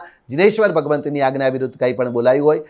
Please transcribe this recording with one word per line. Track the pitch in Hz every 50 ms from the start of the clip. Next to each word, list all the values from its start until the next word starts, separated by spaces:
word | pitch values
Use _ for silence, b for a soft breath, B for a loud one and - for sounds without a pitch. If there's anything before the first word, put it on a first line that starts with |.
| - B B B B -
જિનેશ્વર | 123 147 185 220 208 214 214 202 165 160
ભગવંતની | 143 147 151 147 147 151 147 143 135 131
આજ્ઞા | 135 135 135 131 131
વિરુદ્ધ | 131 131 123 - -
કાંઈ | 127 127 123 110
પણ | 123 123 120 120
બોલાયું | 117 127 131 143 143 151
હોય | 156 160 151 B